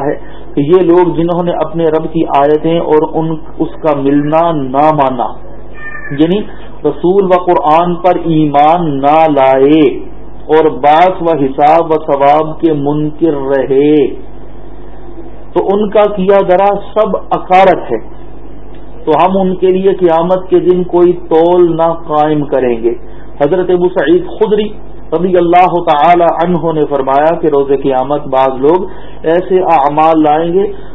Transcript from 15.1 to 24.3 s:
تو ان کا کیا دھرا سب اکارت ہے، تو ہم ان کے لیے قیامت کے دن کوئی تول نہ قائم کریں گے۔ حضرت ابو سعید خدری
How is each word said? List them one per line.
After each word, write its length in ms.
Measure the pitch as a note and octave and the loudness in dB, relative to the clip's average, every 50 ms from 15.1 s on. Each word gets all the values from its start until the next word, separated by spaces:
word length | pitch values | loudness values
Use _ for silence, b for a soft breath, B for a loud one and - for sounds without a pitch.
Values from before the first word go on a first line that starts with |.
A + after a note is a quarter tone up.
| - - - - - - - - - | -12 -12 -12 -12 -12 -12 -10 -6 -2
تو 100 | F3 - F3+ G3 | -2 0 0 0
ان 180 | G3+ G#3+ G3 | 0 0 0
کا 220 | - G#3+ G#3 G#3 G#3 | 2 2 2 2 2
کیا 200 | F#3+ F#3 F#3+ G3 G3 F#3+ F3+ | 0 0 2 2 2 4 2
دھرا 520 | F3+ F3+ G3 G3+ G3+ G3 G3+ - - G#3+ | 2 2 2 2 0 -2 -4 -4 -2 0
سب 160 | A3 G#3 F#3 | 0 0 -2
اکارت 760 | - - - F3+ D#3+ - - F#3 F#3 G3 F#3+ E3+ - - - B2+ | -4 -4 -4 -4 -4 0 2 4 4 6 6 4 2 -2 -4 -6
ہے، 300 | G#2+ - - - - - - - - - - - - - - - - - - - - - | -6 -6 -8 -12 -12 -12 -12 -12 -12 -12 -12 -12 -12 -12 -12 -12 -12 -12 -12 -12 -6 -2
تو 60 | - | 0
ہم 300 | D3+ D3 E3 F#3 F#3+ G3 | 2 2 2 2 2 0
ان 160 | F#3+ F#3 F#3 | 0 -2 -2
کے 100 | F#3 F#3 | 0 0
لیے 280 | F#3 F#3 F#3 F#3+ G3 F#3 | 0 2 2 2 0 0
قیامت 560 | - F3+ E3+ D#3+ E3 E3+ F3 F#3 F#3 F#3 - | 2 2 2 2 2 2 0 0 -2 0 0
کے 80 | F3+ F3 | 0 2
دن 260 | D#3 F3 F3+ F3+ F3+ | 2 2 0 0 0
کوئی 280 | F3 E3+ F3 F3 F3 F3 | 0 2 2 4 4 2
تول 640 | E3+ E3+ - E3 D#3+ E3 E3+ F3 F3+ F3 E3+ E3 | 0 -2 0 2 2 4 4 4 4 4 2 2
نہ 160 | D#3+ E3 E3 E3 | 2 0 0 -2
قائم 520 | E3 E3 E3 D3+ D3+ D3+ D3+ D#3 D3+ C#3+ | -4 -6 -4 -2 0 0 0 0 -2 -2
کریں 380 | - D3 C3+ B2+ B2 A#2+ A2+ A2 | -2 -2 0 0 0 -2 -2 -2
گے۔ 80 | A#2 A#2+ - - B B B B B B - C#3+ | -2 -4 -4 -8 B B B B B B -2 -2
حضرت 260 | D3 F3 F3+ F3+ F3 | 0 0 0 0 0
ابو 180 | F#3 F3 F3 F3+ | 0 0 0 0
سعید 380 | - F#3 D3 C#3+ E3+ F3+ E3 | 0 0 0 2 2 0 0
خدری 420 | - | -2